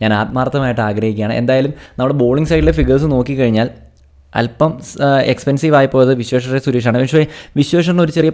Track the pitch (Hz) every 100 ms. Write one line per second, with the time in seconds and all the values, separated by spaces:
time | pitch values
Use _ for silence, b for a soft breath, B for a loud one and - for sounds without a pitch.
0 | 110 104 110 123 127 143 131 117 107 104
1 | 110 107 104 117 120 131 135 147 B -
2 | 127 143 120 135 156 160 156 160 127 135
3 | 156 131 123 135 123 110 123 - - _
4 | _ _ _ - 120 - 156 - - -
5 | 143 139 127 123 - 139 156 147 135 135
6 | 127 131 117 127 127 135 135 123 120 117
7 | 131 156 156 B B - 139 175 170 180
8 | 170 170 160